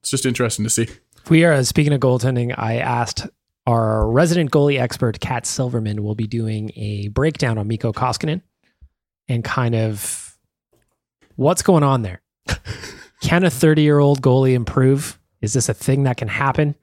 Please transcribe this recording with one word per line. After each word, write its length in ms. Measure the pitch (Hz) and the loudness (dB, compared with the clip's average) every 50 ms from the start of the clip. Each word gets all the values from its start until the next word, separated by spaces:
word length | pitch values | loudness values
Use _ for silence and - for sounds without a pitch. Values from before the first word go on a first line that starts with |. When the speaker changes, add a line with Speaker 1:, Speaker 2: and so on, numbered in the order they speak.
Speaker 1:
It's 80 | _ - | _ -4
just 140 | - 131 - | -6 -2 -2
interesting 400 | 131 120 - 123 113 - - 107 | -2 -2 0 -2 -2 -2 -4 -4
to 60 | 110 | -2
see. 180 | - - 117 - - - _ _ _ _ _ - | 0 -2 -2 -4 -6 -18 _ _ _ _ _ 2
Speaker 2:
We 160 | 165 160 165 | 4 4 6
are, 180 | 170 156 135 127 | 4 4 2 0
speaking 280 | 117 - - 151 147 147 | 0 0 0 2 2 2
of 80 | 135 | 2
goaltending, 540 | 127 131 123 127 113 131 127 120 120 120 127 | 2 2 2 2 0 0 0 0 -2 -4 -4
I 220 | - - 113 113 120 | -4 -4 -2 -2 -2
asked 480 | - 131 123 120 120 - - - - - _ _ _ _ _ _ _ | -2 -2 -2 -2 -2 -4 -6 -10 -12 -12 _ _ _ _ _ _ _
our 440 | 127 117 117 113 110 107 110 110 110 | 0 0 2 2 0 0 0 0 2
resident 420 | 113 131 170 165 170 175 165 135 - | 2 2 2 2 2 0 0 2 2
goalie 280 | 151 143 143 143 131 | 2 2 4 2 0
expert, 400 | 123 120 - - - 120 107 - | -2 -4 -2 -2 -2 -2 -2 -4
Kat 240 | - - 127 120 - | -6 -6 -6 -6 -6
Silverman, 580 | - - - 131 123 123 120 110 104 104 107 104 | -6 -4 -4 -4 -2 -2 -2 -4 -2 -4 -4 -4
will 120 | 104 107 | -4 -4
be 120 | 107 113 | -4 -4
doing 440 | 107 113 117 113 110 110 107 107 107 - | -4 -4 -4 -4 -4 -4 -6 -6 -8 -10
a 320 | - 107 104 104 101 101 101 | -8 -8 -6 -6 -6 -8 -6
breakdown 500 | 104 - 135 160 151 - - 123 117 107 | -2 0 0 0 0 0 -2 -2 0 -2
on 100 | 101 104 | -2 -4
Mikko 240 | 113 110 - 117 107 | -4 -4 -4 -4 -4
Koskinen 480 | - 131 127 120 - - 156 151 185 _ _ _ _ _ _ _ _ - _ _ _ _ _ _ _ _ - | -2 -2 -2 -2 -4 -4 -4 -4 -6 _ _ _ _ _ _ _ _ -20 _ _ _ _ _ _ _ _ -4
and 160 | 127 117 113 | -4 -4 -2
kind 300 | - - - 123 117 117 | -4 -4 -2 -2 0 0
of 600 | 113 110 113 107 101 - - - - - - _ _ _ _ _ _ _ _ _ _ _ _ _ _ _ _ _ _ _ _ _ | 0 -2 -2 -4 -6 -8 -10 -10 -10 -14 -18 _ _ _ _ _ _ _ _ _ _ _ _ _ _ _ _ _ _ _ _ _
what's 240 | - 131 147 180 - - | -2 0 0 0 2 2
going 200 | - 185 160 147 | 4 4 4 4
on 180 | 139 135 127 110 | 4 2 0 0
there. 200 | 95 90 - _ _ _ _ _ | -4 -8 -12 _ _ _ _ _
<laughs> 100 | - - - _ - - - - - - - - _ _ _ - | -8 -8 -8 _ -14 -14 -14 -14 -18 -18 -20 -20 _ _ _ 0
Can 200 | - 165 175 190 | 2 4 4 4
a 60 | 175 | 2
thirty-year-old 680 | - - - 160 156 151 151 151 147 143 143 143 143 135 | 2 4 4 4 4 6 4 4 4 6 6 4 4 4
goalie 320 | 127 135 123 131 135 131 127 | 4 4 4 4 4 4 2
improve? 680 | 123 117 - - 131 131 131 139 139 151 - - _ _ _ _ _ | 2 0 -2 0 2 4 4 4 2 0 -6 -12 _ _ _ _ _
Is 140 | - 107 - | -6 -2 -2
this 160 | 131 117 - | -2 -2 -2
a 40 | 110 | -4
thing 280 | - - - 131 139 139 | -4 -2 0 0 2 2
that 160 | 131 123 - | 0 -2 -2
can 100 | 127 104 | -6 -8
happen? 460 | - - 139 135 127 - 151 147 143 _ | -4 -2 -2 0 0 0 0 -2 -2 _